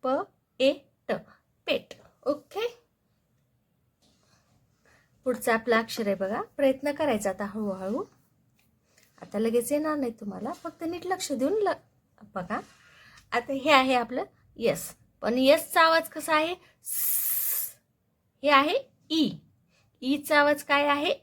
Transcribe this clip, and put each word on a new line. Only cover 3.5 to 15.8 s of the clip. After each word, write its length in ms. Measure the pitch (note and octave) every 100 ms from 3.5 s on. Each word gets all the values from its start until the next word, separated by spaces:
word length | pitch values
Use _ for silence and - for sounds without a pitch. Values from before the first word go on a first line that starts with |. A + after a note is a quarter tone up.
| _ _ _ _ _ _ _ _ _ _ _ _ _ _ _ _ _ -
पुढचं 260 | A#3+ -
आपलं 240 | A3+ A3+ A3+
अक्षर 300 | A3+ - G#3
आहे 80 |
बघा, 280 | F#3+ F#3+ A#3+ A4 -
प्रयत्न 360 | C4+ C4+ D4
करायचा 380 | C#4+ D#4 G#3+ G3+
आता 140 | F#3+
हळूहळू. 580 | G3+ G#3 G#3 F#3 F#3+ A#3+ G#4+ _ _ _ _ _ _ _ _ _ _ _
आता 160 | - G#3
लगेच 340 | A3+ A#3 A#3+
येणार 240 | D4 D#4 D4+
नाही 160 | B3+ A3+
तुम्हाला, 320 | G#3 F#3 G#3+
फक्त 320 | E4+ E4+ -
नीट 220 | E4 F4 F4
लक्ष 260 | F#4 F#4
देऊन 300 | C4 C4+ G#4+
ल-, 100 | G4+ - _ _ _ _ G#3+
बघा. 260 | G3 F3 A3+ - _ _ - - - _
आता 200 | A#3+ A#3+
हे 180 | C4+ C4+
आहे 240 | C#4 C4
आपलं 300 | B3+ A3+ B3+ G4+ _ _ -
यस, 380 | A3 C#3+ - - _ _
पण 160 | - B3
यसचा 420 | C4 D#4 D#4+ F4+